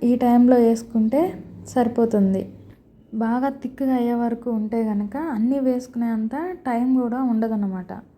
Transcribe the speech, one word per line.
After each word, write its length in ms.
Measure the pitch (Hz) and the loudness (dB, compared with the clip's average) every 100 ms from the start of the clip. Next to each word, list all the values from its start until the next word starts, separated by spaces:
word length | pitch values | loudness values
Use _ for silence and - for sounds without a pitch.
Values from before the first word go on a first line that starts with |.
ఈ 80 | 240 240 247 | 2 2 4
టైంలో 320 | 240 247 254 233 | 6 8 6 6
వేసుకుంటే 560 | 226 - 226 220 269 359 - - - - | 4 0 0 2 2 0 -2 -16 -18 -6
సరిపోతుంది. 760 | - 233 233 226 214 196 190 - - - - _ _ - | 0 0 2 0 2 2 0 -4 -12 -20 -20 _ _ -12
బాగా 360 | 220 226 240 269 277 | -6 -2 -2 -2 -4
థిక్‌గా 320 | 262 262 269 254 | -12 -6 -2 0
అయ్యే 200 | 240 240 | 0 0
వరకు 260 | 233 233 240 226 | -2 -4 -4 -4
ఉంటే 200 | 214 226 220 | -2 -2 -2
కనుక 300 | 208 208 269 330 | -2 -4 -6 -6
అన్నీ 240 | 233 226 277 262 | -2 0 2 0
వేసుకునే 420 | 247 254 240 233 | -2 -4 -6 -4
అంత 220 | 226 220 269 349 359 - | -2 -4 -4 -6 -8 -4
టైమ్ 240 | 233 247 262 | -2 2 2
కూడా 180 | 247 240 262 | 0 -2 0
ఉండదన్నమాట. 600 | 220 226 220 202 185 180 185 - | 0 0 -2 -4 -6 -10 -14 -16